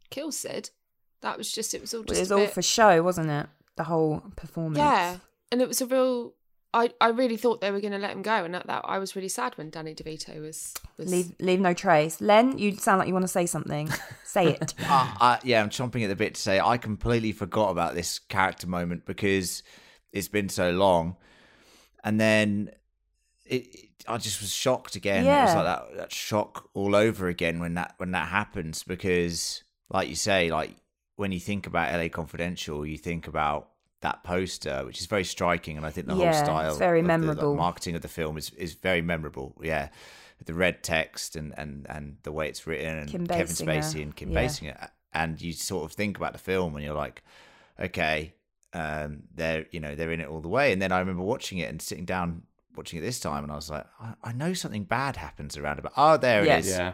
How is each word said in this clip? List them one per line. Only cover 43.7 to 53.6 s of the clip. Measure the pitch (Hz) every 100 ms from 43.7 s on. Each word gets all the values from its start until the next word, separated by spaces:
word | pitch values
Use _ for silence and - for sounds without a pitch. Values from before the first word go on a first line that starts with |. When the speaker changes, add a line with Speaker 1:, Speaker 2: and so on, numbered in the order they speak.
| -
Speaker 3:
Spacey | 156 78
and | 76 -
Kim | -
Speaker 2:
Yeah. | 82 131
Speaker 3:
Basinger, | 143 76 65 - _ _
and | 76 82 78
you | 85
sort | 80 - 92 76
of | -
think | 104 90
about | 82
the | -
film, | - 92 87 73
and |
you're | 73 76
like, | 69 - - - - _ _ -
"Okay, | 90 92 78 78 82 - _ _ _
um, | 87 78 76 76 73 - -
they're, | 80 80 78
you | 85
know, | 76
they're | 73 82
in | 82
it | 71
all | 80
the | 80
way." | 117 143
And | 95
then | 95
I | 92
remember | 92 90
watching | 92 135 - 92
it | 62
and | 78
sitting | - 87 87
down | 92 87 82 - _ _ -
watching | - 82
it |
this | 92 127
time, | 82 73
and | 73
I |
was | 76